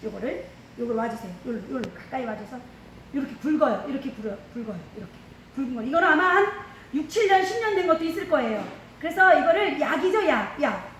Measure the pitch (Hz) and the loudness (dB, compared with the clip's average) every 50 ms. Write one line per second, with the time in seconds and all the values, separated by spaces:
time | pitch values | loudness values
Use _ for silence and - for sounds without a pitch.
0 | - 220 202 196 196 269 320 - - - - - - - - - 240 233 233 220 | -10 -10 -8 -6 -6 -6 -6 -6 -10 -14 -16 -20 -20 -20 -10 -8 -4 -2 -2 -2
1 | 226 233 - - - 190 175 - - 254 233 208 185 254 269 254 220 180 - - | -2 -2 -4 -8 -10 -12 -12 -10 -8 -6 -6 -6 -6 -6 -6 -6 -6 -6 -10 -14
2 | - - - 269 254 226 214 - 208 196 254 247 - - - - - - - - | -16 -10 -8 -6 -6 -6 -6 -8 -10 -12 -14 -16 -16 -16 -20 -20 -20 -20 -20 -20
3 | - - - 277 269 - - - - 302 302 - 311 262 208 190 - - - 269 | -20 -8 -6 -6 -6 -6 -8 -6 -2 0 2 2 2 2 0 -2 -4 -6 -8 -8
4 | - 269 - - 208 214 196 - - - - 240 233 214 202 175 - - - 220 | -8 -8 -10 -8 -10 -10 -10 -10 -14 -14 -12 -10 -10 -8 -10 -10 -12 -14 -16 -16
5 | 208 - - - - - - - - - - 262 269 240 254 233 220 254 285 339 | -16 -16 -18 -20 -20 -20 -20 -20 -20 -14 -6 -6 -4 -4 -4 -4 -4 0 2 2
6 | 370 349 311 311 370 370 359 392 403 403 - - - - - - - - - 285 | 4 4 4 4 4 4 6 4 4 2 0 -8 -12 -14 -18 -20 -18 -6 -4 -4
7 | 311 - - 453 440 381 381 381 370 381 427 466 466 427 403 370 349 339 320 320 | -4 -2 0 2 4 6 6 4 4 2 0 -2 -2 0 0 0 2 2 2 2
8 | 330 330 - 381 392 - 320 277 240 226 214 208 - - - - - - - - | 2 -4 -4 -4 -2 0 0 0 2 0 -2 -4 -4 -8 -12 -14 -18 -20 -18 -8
9 | - 330 330 381 381 370 339 - - 330 330 392 415 349 277 285 294 - 302 294 | -8 -6 4 6 8 8 8 8 8 6 4 4 4 2 2 0 0 0 0 2
10 | 349 370 370 440 392 311 269 220 202 - - - 285 240 202 - - - - | 2 2 2 4 4 4 2 2 0 -4 -2 0 0 0 0 -2 -8 -12 -18